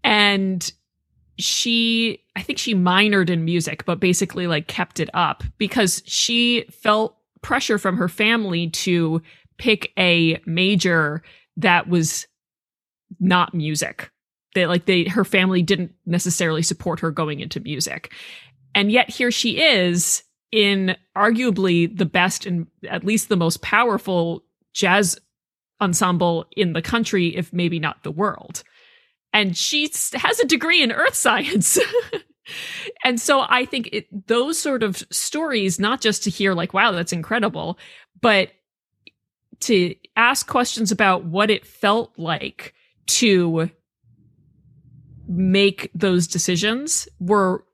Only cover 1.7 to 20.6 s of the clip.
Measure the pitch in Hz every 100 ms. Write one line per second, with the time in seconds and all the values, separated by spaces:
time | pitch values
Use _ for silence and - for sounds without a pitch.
1.7 | 233 226 226 226 - _ - - - -
2.7 | 185 180 185 214 202 180 170 165 170 156
3.7 | - - 170 185 180 190 - 175 151 160
4.7 | - 180 - 160 - 160 - - - 208
5.7 | 262 190 - - - - 233 240 240 -
6.7 | - 220 214 220 _ _ _ - 262 -
7.7 | 214 294 240 180 - 214 233 202 170 170
8.7 | - 190 175 160 160 - - _ - 247
9.7 | 214 - - 180 170 165 160 - 165 185
10.7 | 202 185 165 147 156 - - _ - 185
11.7 | 175 - 175 160 - - _ _ _ _
12.7 | _ _ _ _ 180 180 180 175 170 156
13.7 | 151 - - - _ _ _ _ 185 170
14.7 | 175 190 185 170 202 190 190 185 185 165
15.7 | 190 170 _ - 175 180 - 170 160 165
16.7 | 175 - 165 165 151 156 147 165 147 -
17.7 | 139 - 67 - - - - - _ _
18.7 | 202 202 240 - - 247 - 233 - 320
19.7 | 220 180 175 - - _ _ _ 220